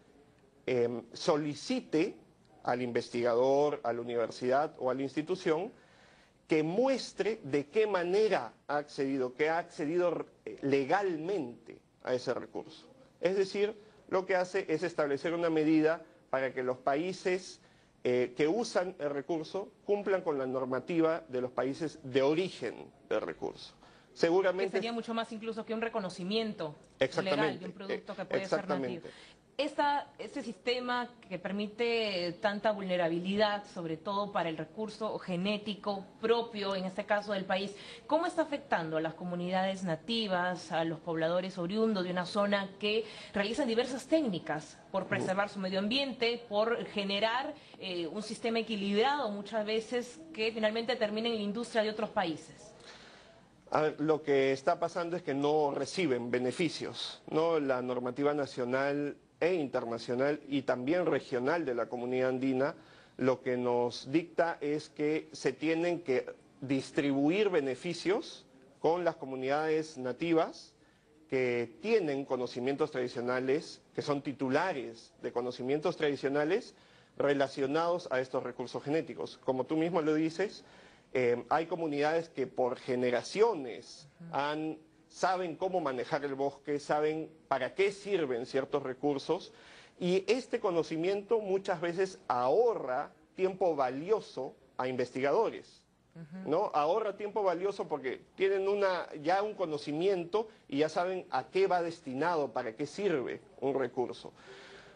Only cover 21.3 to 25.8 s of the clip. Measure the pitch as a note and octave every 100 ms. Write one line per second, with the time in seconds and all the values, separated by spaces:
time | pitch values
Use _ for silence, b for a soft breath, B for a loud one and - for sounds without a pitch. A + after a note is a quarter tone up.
21.3 | B2 B2 - C3 C#3 D#3 - C3+ C3 C3+
22.3 | D#3+ F#3 - A#2 B1+ D2 - - G#2+ G2
23.3 | D#2 - - - - B B B - E3
24.3 | F3+ F#3+ F#3 F#3+ G3 A3+ A#3 A3+ A3+ A3+
25.3 | A3 A3+ A3 G#3+ A3